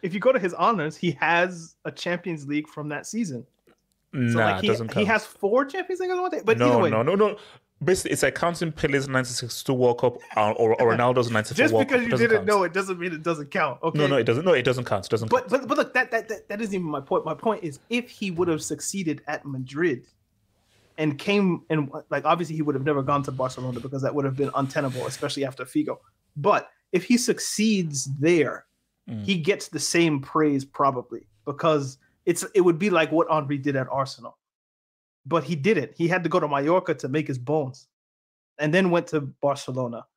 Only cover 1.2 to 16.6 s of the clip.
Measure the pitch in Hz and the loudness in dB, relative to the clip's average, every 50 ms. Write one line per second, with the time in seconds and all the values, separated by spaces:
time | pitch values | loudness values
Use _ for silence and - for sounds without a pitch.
1.2 | 160 156 170 170 180 185 185 170 165 160 _ _ _ 156 139 - - 180 175 175 | 2 2 4 4 2 2 -2 -10 -16 -18 _ _ _ -10 -10 -8 -6 -4 -4 -4
2.2 | 180 196 170 156 143 139 147 151 147 - - 156 147 147 147 143 - - - 220 | -4 -8 -8 -8 -6 -4 -4 -4 -4 -6 -12 -10 -8 -8 -8 -8 -10 -8 -6 -6
3.2 | 240 175 131 117 - _ _ _ _ _ _ _ _ _ _ _ _ _ - 147 | -6 -6 -6 -10 -12 _ _ _ _ _ _ _ _ _ _ _ _ _ -4 -2
4.2 | 123 117 117 117 110 104 98 95 104 104 110 113 117 113 - 113 202 190 226 214 | 0 2 2 4 4 2 2 2 0 0 0 0 -2 -4 0 0 2 2 2 0
5.2 | - - - - - 196 214 254 277 269 - 381 359 - 381 359 370 359 370 359 | 0 -6 -12 -4 -2 0 2 2 0 0 -4 -8 -6 -6 -6 -6 -4 -4 -4 -2
6.2 | 359 370 349 - - - 226 117 120 123 123 117 180 156 110 110 120 147 185 196 | -4 -4 -4 -2 0 0 2 4 4 4 4 4 4 2 2 2 2 2 2 2
7.2 | 214 208 208 - - - - - _ _ _ _ 147 156 185 185 - - 143 143 | 2 2 0 -6 -14 -20 -20 -20 _ _ _ _ 0 0 0 0 0 -4 0 2
8.2 | - 135 131 - - 170 170 160 175 160 156 - - 151 139 139 135 135 131 131 | 2 0 2 2 0 0 0 -2 -4 -4 -4 -2 -2 0 0 0 0 0 0 0
9.2 | 127 123 123 - 123 117 - - - - 135 127 123 123 117 120 - 123 120 - | 0 0 -4 -8 -8 -8 -10 -6 -2 -2 2 4 4 4 4 4 2 0 0 0
10.2 | - - - 110 107 104 110 - 117 110 110 - 127 113 113 117 120 123 127 127 | -16 -4 0 2 2 2 2 2 4 4 4 4 4 4 4 4 4 4 4 4
11.2 | 120 117 113 107 107 - - 185 262 311 - - 269 - 269 247 240 233 226 - | 2 2 2 0 0 0 0 2 2 4 4 4 4 4 2 0 2 2 2 2
12.2 | 233 226 226 208 190 202 208 202 185 170 165 190 196 190 185 175 175 185 170 151 | 4 4 4 4 4 4 4 4 2 2 0 -2 -2 -2 -4 -4 -4 -6 -6 -4
13.2 | 160 170 165 151 147 135 - 196 160 151 - - - 165 143 147 151 139 143 135 | -2 -2 -2 -2 -6 -6 -2 0 0 0 -2 -2 -4 -2 0 2 2 4 4 2
14.2 | 127 113 185 156 165 185 170 131 120 131 123 123 123 - 110 98 95 - - 110 | 4 2 2 2 4 4 4 4 4 2 0 0 -2 -2 -4 -4 -2 -2 -2 -2
15.2 | 113 110 233 254 247 190 214 277 262 226 294 311 262 - - 254 254 - 233 226 | 0 0 0 0 0 0 -2 -2 0 0 0 0 0 0 0 -2 -2 0 -2 -4
16.2 | 214 - 220 190 - _ 208 214 | -4 -4 -10 -10 -8 _ -6 -6